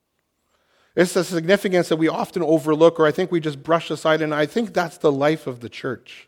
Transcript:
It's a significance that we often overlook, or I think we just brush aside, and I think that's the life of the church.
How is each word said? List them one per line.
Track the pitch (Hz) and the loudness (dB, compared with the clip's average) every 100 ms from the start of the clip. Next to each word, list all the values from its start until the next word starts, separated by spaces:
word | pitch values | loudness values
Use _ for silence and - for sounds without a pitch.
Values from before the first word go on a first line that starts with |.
| _ _ _ _ _ _ _ _ _ - | _ _ _ _ _ _ _ _ _ 0
It's | 180 196 | 2 0
a | |
significance | 160 170 160 196 202 180 165 | -2 -2 2 2 2 0 0
that | 160 | 0
we | 160 | 0
often | 165 - 185 | -2 -4 -2
overlook, | 156 160 147 151 165 165 | 0 0 2 4 4 6
or | 156 | 2
I | |
think | 151 185 | 2 -2
we | 175 | -2
just | 156 139 | -4 -6
brush | 139 165 - | -2 -2 -2
aside, | 156 160 156 | -4 0 0
and | 156 147 | 0 -2
I | 151 | -2
think | 233 214 180 | -2 -4 -4
that's | 170 - | -6 -2
the | 160 | 0
life | 139 147 156 - | 2 0 -2 -6
of | 123 | -12
the | 117 | -14
church. | - 139 113 - - | -10 -8 -8 -12 -20